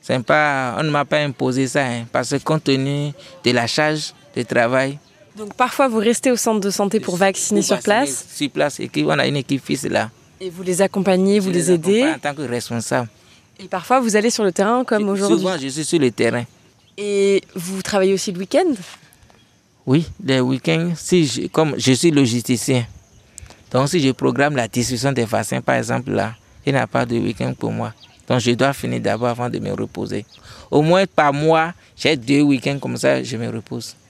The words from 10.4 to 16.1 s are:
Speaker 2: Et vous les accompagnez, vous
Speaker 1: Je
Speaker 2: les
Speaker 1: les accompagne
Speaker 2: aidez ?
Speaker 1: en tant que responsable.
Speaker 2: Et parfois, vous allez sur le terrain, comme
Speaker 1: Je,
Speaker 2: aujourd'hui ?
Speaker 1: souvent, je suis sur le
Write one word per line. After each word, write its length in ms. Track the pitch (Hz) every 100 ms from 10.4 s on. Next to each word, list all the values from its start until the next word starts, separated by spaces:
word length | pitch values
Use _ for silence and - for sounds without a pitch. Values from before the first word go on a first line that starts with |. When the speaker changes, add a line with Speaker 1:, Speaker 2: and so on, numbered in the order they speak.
Speaker 2:
Et 80 | 190
vous 120 | 170
les 200 | 185 175
accompagnez, 580 | 190 202 190 185 190 208
vous 80 | 190
Speaker 1:
Je 40 |
Speaker 2:
les 60 | 175
Speaker 1:
les 100 | 170
accompagne 220 | 175 165 214
Speaker 2:
aidez ? 160 | 277 294
Speaker 1:
en 40 |
tant 140 | 147 143
que 60 |
responsable. 680 | 135 120 - 117 107 131 117 _ _ - _ _
Speaker 2:
Et 80 | 196
parfois, 320 | 185 165 254
vous 140 | 233 214
allez 120 | 220
sur 140 | 220
le 80 | 202
terrain, 320 | 170 202 240
comme 200 | 254 214
Speaker 1:
Je, 40 | 208
Speaker 2:
aujourd'hui ? 260 | 196 202 180
Speaker 1:
souvent, 200 | 185 175
je 100 | 135
suis 160 | 135 151
sur 140 | 170
le 120 | 131